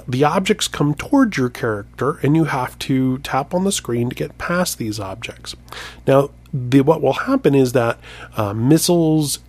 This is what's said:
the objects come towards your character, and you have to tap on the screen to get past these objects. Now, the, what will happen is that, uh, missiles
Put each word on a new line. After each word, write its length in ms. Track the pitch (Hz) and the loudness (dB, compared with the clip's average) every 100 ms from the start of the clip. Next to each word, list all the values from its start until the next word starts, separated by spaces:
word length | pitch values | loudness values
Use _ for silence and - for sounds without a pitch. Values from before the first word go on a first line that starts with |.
| - | -2
the 160 | 127 | 0
objects 460 | 147 180 190 - - | 2 2 0 -2 -2
come 260 | - 147 | -2 -2
towards 420 | 147 - 277 240 143 | -2 0 4 4 2
your 120 | 123 | -4
character, 720 | - 120 104 107 - 127 - | -2 -4 -4 -8 -4 -4 0
and 140 | 139 160 | 2 2
you 80 | |
have 340 | 147 143 123 - | 2 -2 -6 -8
to 400 | - 131 131 131 | -2 0 0 -2
tap 340 | - 135 139 | -4 -4 -2
on 120 | 180 | -2
the 80 | 196 | -2
screen 360 | - - 117 120 | -2 -4 -2 -2
to 60 | |
get 240 | - - - | -4 -8 -8
past 400 | - 175 175 - | -4 -2 -2 -4
these 220 | 113 104 | -6 -6
objects. 560 | 95 95 - - - - - - - - - | -8 -10 -12 -14 -16 -18 -18 -16 -16 -6 2
Now, 240 | 139 143 - - | 4 4 -6 -8
the, 280 | 139 123 139 | -6 2 4
what 200 | 135 156 | 4 2
will 120 | 135 | 0
happen 380 | - - 269 160 | -2 -2 0 4
is 200 | 139 127 | 4 4
that, 260 | 127 117 - - - - - | 2 0 -4 -10 -20 -10 -4
uh, 180 | 101 | -4
missiles 840 | 107 123 156 - 175 160 156 143 - | 0 4 4 4 2 4 2 0 -4